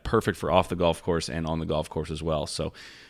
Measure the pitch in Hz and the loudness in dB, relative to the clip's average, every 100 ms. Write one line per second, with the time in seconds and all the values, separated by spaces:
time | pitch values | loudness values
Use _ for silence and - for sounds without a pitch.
0 | - 113 107 95 73 90 92 87 85 82 | 0 0 2 -2 2 4 4 2 2 2
1 | - 82 - 78 80 80 80 78 78 80 | 0 0 0 -4 -2 -2 0 -2 -2 -4
2 | 76 78 80 76 76 - 78 - - - | -4 -4 -2 -2 -2 -4 -6 -8 -16 -20